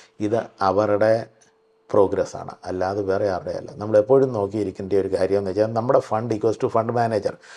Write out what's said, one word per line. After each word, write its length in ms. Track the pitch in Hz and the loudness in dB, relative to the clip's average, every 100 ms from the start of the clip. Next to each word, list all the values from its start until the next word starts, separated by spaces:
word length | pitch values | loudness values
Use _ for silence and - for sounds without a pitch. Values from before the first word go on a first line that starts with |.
| - - 104 | -20 -6 -2
ഇത് 120 | 113 - - 98 | -2 -4 -2 0
അവരുടെ 420 | 95 107 101 110 113 110 _ _ _ _ _ - | 2 2 2 2 2 -2 _ _ _ _ _ 0
പ്രോഗ്രസ്സാണ്, 600 | 104 95 95 87 90 87 - - | 2 4 2 -4 -6 -14 -14 -8
അല്ലാതെ 320 | 92 92 104 95 | -4 -2 -2 -2
വേറെ 180 | 95 104 | 0 0
ആരുടെയല്ല. 360 | 87 90 87 - - | -2 -6 -10 -10 -10
നമ്മളെപ്പോഴും 500 | 104 107 104 135 131 113 | 2 2 6 4 4 0
നോക്കിയിരിക്കേണ്ട 560 | 98 107 98 92 95 98 | -2 -2 -4 -6 -2 0
ഒരു 60 | 95 95 | 0 0
കാര്യം 220 | 95 98 | 0 0
എന്ന് 100 | 98 | 0
വെച്ചാൽ 180 | 95 110 113 | 0 0 0
നമ്മുടെ 220 | 123 139 - | 2 2 2
fund 220 | 110 117 107 | -2 -2 -2
equals 220 | 113 104 | -2 -2
to 60 | 120 113 | -2 0
fund 160 | 113 120 | 0 0
manager. 360 | 117 107 - - - | 0 0 -4 -8 -18